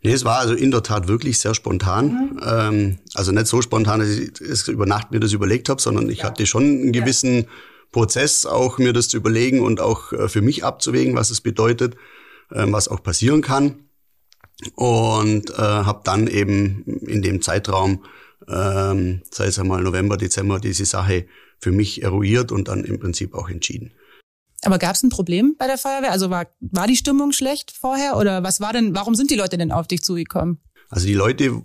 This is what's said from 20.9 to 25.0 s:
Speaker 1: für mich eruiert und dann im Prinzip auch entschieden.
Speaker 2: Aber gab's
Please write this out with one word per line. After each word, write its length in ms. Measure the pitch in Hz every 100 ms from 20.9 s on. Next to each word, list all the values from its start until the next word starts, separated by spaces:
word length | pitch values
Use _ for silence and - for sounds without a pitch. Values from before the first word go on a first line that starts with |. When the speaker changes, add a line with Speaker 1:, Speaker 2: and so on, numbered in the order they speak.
| 98 92 92 87 - - _
Speaker 1:
für 140 | -
mich 300 | 92 104 -
eruiert 500 | 98 92 101 117 120
und 160 | 104 95
dann 160 | 98
im 140 | 98 101
Prinzip 360 | 95 85 95
auch 140 | - 87
entschieden. 440 | 85 - - 120 _ _ - _ _ _ -
Speaker 2:
Aber 160 | 202 185
gab's 240 | 175 196